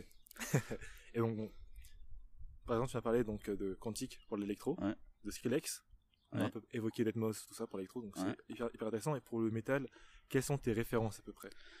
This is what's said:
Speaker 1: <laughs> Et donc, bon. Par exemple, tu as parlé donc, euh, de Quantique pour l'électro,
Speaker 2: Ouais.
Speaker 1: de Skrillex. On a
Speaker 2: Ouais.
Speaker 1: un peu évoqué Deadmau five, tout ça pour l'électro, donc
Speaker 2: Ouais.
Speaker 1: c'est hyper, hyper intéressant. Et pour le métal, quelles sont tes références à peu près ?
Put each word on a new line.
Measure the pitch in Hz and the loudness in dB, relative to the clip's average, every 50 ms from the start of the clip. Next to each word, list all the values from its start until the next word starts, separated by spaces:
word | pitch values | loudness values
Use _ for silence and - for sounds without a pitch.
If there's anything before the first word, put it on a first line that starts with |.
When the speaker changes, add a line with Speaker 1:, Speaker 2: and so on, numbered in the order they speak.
| 87 - - - - - - | -6 -6 -14 -20 -20 -18 -8
Speaker 1:
<laughs> | - 233 - - 135 - - 110 - - - - - - - - | -8 -6 4 4 2 4 2 -6 -6 -6 -10 -12 -14 -14 -4 0
Et | 117 | 2
donc, | 117 113 113 | 2 2 2
bon. | 107 110 107 - - - - - - - - - - - - - - - - - - - - - - - | 0 -4 -6 -6 -12 -14 -12 -12 -12 -12 -12 -12 -12 -10 -10 -10 -10 -10 -12 -12 -10 -10 -10 -12 -10 -2
Par | - 120 | 2 2
exemple, | 113 123 120 - | 4 2 2 0
tu | |
as | 120 107 | 0 4
parlé | 117 113 123 120 | 6 6 6 6
donc, | 107 107 104 - 110 | 4 0 -4 -2 -2
euh, | 101 | 0
de | 95 101 95 92 | 0 0 -2 -2
Quantique | - - 117 107 - 131 127 - - - | -2 -2 -4 -2 -2 -4 -6 -6 -12 -8
pour | - 117 | -4 -2
l'électro, | 101 101 101 104 - - 131 147 - | -2 0 0 0 0 0 0 0 2
Speaker 2:
Ouais. | - - - - - - - _ - | 2 0 0 0 -6 -18 -18 _ -8
Speaker 1:
de | 104 | -8
Skrillex. | - - - 127 120 160 - - - - - _ - - _ _ _ _ _ - - | -8 -2 0 2 2 2 2 0 -6 -6 -8 _ -20 -20 _ _ _ _ _ -4 0
On | 113 | 2
a | |
Speaker 2:
Ouais. | - | 2
Speaker 1:
un | - | 2
peu | - 110 104 - - | 0 -4 -10 -4 -2
évoqué | 117 110 113 - - 117 | 0 0 0 2 4 2
Deadmau | 107 104 113 110 110 104 | 4 4 4 2 2 2
five, | - - | -2 -6
tout | - - | -12 -6
ça | - 117 | -6 -6
pour | - - 98 | -4 -2 -4
l'électro, | 95 92 - 127 117 | -6 -4 -6 -8 -8
donc | 101 - | -6 -4
Speaker 2:
Ouais. | - 92 101 - - - - | -2 0 0 0 -2 -6 -12
Speaker 1:
c'est | 113 | -6
hyper, | 107 120 117 - | -4 -4 -4 -2
hyper | - 117 110 | -2 -2 0
intéressant. | 107 107 - 156 147 | 0 0 0 2 0
Et | 127 | 0
pour | - - 120 113 | -2 -2 0 2
le | 113 110 | 4 4
métal, | 110 113 110 - 135 139 131 - - - - - - - _ - | 2 2 2 2 2 2 2 -2 -8 -14 -20 -20 -20 -20 _ 2
quelles | - 135 127 | 2 2 4
sont | - 143 135 | 4 2 2
tes | - 123 107 | 4 2 4
références | 110 117 - - 113 113 107 101 - | 4 2 2 4 2 2 2 0 -4
à | - | -10
peu | 107 - | -12 -12
près ? | - - - - - - - - - | -12 -12 -14 -14 -14 -16 -18 -18 -16